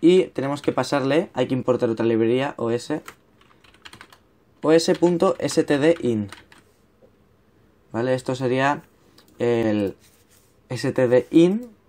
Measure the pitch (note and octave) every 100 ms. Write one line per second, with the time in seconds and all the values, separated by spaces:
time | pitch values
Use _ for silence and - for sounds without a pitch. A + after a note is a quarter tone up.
0 | E3 F#3 E3 - C3+ C#3+ - - B2+ C#3+
1 | C3 C#3+ G3+ - B2+ B2+ A#2+ A#2 A#2+ A2+
2 | A#2 A2+ A2+ B2 C#3 - A#2 A#2+ - D3+
3 | - - _ _ _ _ - _ - -
4 | - - _ _ _ _ C#3+ E3 E3 E3+
5 | E3+ F3 F#3+ - - - D#3 D3 D3 E3+
6 | B2 A2+ G2+ - - - _ _ _ _
7 | _ _ _ _ _ _ _ _ _ A2+
8 | B2+ B2+ - B2+ C3 C3 C3+ D3+ - _
9 | _ _ _ _ A#2+ A#2+ A2 G#2+ G2 -
10 | _ _ _ _ _ _ _ B2 C#3 B2
11 | B2+ B2 B2 D#3+ E3+ G#3 B3 -